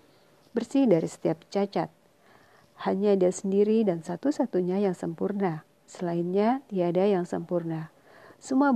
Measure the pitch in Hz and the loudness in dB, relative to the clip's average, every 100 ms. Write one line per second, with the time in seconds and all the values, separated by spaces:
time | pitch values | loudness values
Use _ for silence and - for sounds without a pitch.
0 | _ _ _ _ _ 233 226 277 262 165 | _ _ _ _ _ -6 -2 2 4 4
1 | 170 - 170 160 - 202 196 190 165 _ | 2 -4 -4 -4 -4 -4 -2 -2 -6 _
2 | _ _ _ - _ _ _ - 190 190 | _ _ _ -20 _ _ _ -8 -4 0
3 | 208 196 180 185 196 196 208 220 214 170 | 2 4 2 0 -2 2 4 4 2 0
4 | 160 175 277 294 247 185 175 190 202 180 | -4 -4 -2 -2 -2 -2 0 0 0 -2
5 | 175 165 190 208 190 156 - _ _ - | -6 -4 -4 -2 -2 -4 -10 _ _ -8
6 | 175 170 175 190 220 269 - 190 175 170 | -6 -4 -2 0 0 0 -4 -2 0 2
7 | 202 190 175 180 170 175 165 160 160 _ | 2 2 -2 -6 -4 -4 -4 -6 -8 _
8 | - - - - - 262 285 | -20 -20 -20 -16 -2 2 4